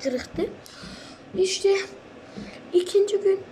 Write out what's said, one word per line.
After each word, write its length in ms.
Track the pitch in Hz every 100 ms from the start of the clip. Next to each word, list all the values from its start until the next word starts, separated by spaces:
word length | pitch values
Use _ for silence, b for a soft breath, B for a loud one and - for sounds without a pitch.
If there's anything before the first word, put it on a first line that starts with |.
kırıktı. 400 | 269 247 - - 339 - B B B B B B -
İşte 420 | - 370 - 392 392 - - - - B B B B -
ikinci 480 | 349 359 415 403 392
gün 200 | 392 381 -